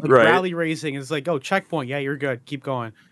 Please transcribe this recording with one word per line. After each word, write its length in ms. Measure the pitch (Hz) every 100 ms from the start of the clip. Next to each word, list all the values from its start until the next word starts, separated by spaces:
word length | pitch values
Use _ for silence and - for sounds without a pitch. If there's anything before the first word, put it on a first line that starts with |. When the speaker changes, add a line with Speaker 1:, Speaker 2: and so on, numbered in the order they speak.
Speaker 1:
like 100 | 151
Speaker 2:
Right. 140 | 127
Speaker 1:
rally 280 | 110 185 185
racing. 440 | 170 165 151 151 139
It's 140 | 135
like, 160 | 156 160
"Oh, 100 | 147
checkpoint. 500 | - 196 190 160 123
Yeah, 100 | 143
you're 180 | 139 143
good. 260 | 143 123
Keep 200 | - 139
going." 280 | 139 127 113 - _